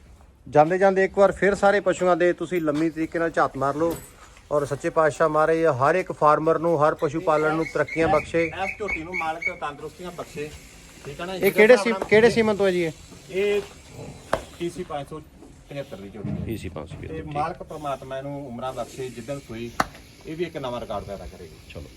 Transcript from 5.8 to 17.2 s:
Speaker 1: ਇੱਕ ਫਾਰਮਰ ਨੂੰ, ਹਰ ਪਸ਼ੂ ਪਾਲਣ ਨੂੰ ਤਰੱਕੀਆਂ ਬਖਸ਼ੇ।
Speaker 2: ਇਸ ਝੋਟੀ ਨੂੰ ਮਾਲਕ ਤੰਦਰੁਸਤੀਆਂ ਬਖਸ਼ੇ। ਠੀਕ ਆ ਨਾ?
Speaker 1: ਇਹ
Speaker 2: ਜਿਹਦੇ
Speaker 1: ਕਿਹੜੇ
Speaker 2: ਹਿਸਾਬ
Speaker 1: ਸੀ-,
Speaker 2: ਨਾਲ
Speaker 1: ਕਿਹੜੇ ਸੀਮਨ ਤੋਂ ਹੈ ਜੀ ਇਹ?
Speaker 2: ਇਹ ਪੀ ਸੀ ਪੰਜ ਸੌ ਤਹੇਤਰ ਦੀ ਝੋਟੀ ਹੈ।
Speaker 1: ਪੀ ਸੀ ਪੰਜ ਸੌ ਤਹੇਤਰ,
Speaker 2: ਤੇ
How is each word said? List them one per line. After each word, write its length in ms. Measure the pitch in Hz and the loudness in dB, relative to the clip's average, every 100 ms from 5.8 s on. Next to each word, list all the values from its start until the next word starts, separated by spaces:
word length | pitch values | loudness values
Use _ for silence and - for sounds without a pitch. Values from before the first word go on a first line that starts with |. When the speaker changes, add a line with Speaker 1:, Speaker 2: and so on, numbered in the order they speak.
| 139 | 2
Speaker 1:
ਇੱਕ 180 | 180 180 | 2 -2
ਫਾਰਮਰ 460 | 165 151 147 156 156 | 2 4 4 4 2
ਨੂੰ, 260 | 170 156 | 2 4
ਹਰ 100 | 151 | 2
ਪਸ਼ੂ 260 | - 160 160 | 2 -2 -2
ਪਾਲਣ 340 | 180 151 156 | 0 2 2
ਨੂੰ 100 | 160 156 | 0 -2
ਤਰੱਕੀਆਂ 340 | 151 147 160 165 | -2 -2 0 2
ਬਖਸ਼ੇ। 360 | 151 143 165 | 2 2 -2
Speaker 2:
ਇਸ 340 | 165 151 196 - | -2 -4 -6 -6
ਝੋਟੀ 260 | 208 165 | -6 -6
ਨੂੰ 140 | 156 - | -6 -6
ਮਾਲਕ 380 | 160 160 - 170 | -4 -4 -6 -6
ਤੰਦਰੁਸਤੀਆਂ 500 | 151 139 151 - 180 | -10 -10 -14 -12 -14
ਬਖਸ਼ੇ। 400 | 160 143 151 151 - - - - - | -12 -12 -10 -10 -12 -20 -20 -20 -18
ਠੀਕ 160 | 139 147 | -14 -10
ਆ 40 | |
ਨਾ? 100 | 175 | -8
Speaker 1:
ਇਹ 40 | 190 | 0
Speaker 2:
ਜਿਹਦੇ 120 | 190 | 2
Speaker 1:
ਕਿਹੜੇ 220 | 185 220 | 6 8
Speaker 2:
ਹਿਸਾਬ 120 | 240 | 8
Speaker 1:
ਸੀ-, 80 | 214 | 6
Speaker 2:
ਨਾਲ 120 | 190 | -2
Speaker 1:
ਕਿਹੜੇ 260 | - 208 233 | 4 6 6
ਸੀਮਨ 260 | 233 220 196 | 4 2 2
ਤੋਂ 100 | 196 | 2
ਹੈ 40 | |
ਜੀ 120 | 180 | 2
ਇਹ? 100 | 165 - - - - | -2 -4 -16 -20 -10
Speaker 2:
ਇਹ 300 | 185 208 202 - - - - - - - - - - | -4 0 0 -4 -16 -20 -16 -16 -14 -6 -6 -6 -8
ਪੀ 120 | 170 | -8
ਸੀ 140 | 170 | -8
ਪੰਜ 240 | 175 147 143 | -8 -8 -8
ਸੌ 120 | 156 147 - - - - | -14 -16 -20 -20 -20 -14
ਤਹੇਤਰ 280 | 143 - 190 | -12 -12 -12
ਦੀ 140 | 196 | -14
ਝੋਟੀ 200 | 214 196 | -10 -6
ਹੈ। 60 | 202 - | -6 -6
Speaker 1:
ਪੀ 100 | 107 | -6
ਸੀ 120 | 98 | -8
ਪੰਜ 200 | 78 73 | -10 -12
ਸੌ 80 | - | -12
ਤਹੇਤਰ, 180 | - | -12
Speaker 2:
ਤੇ 80 | - | -10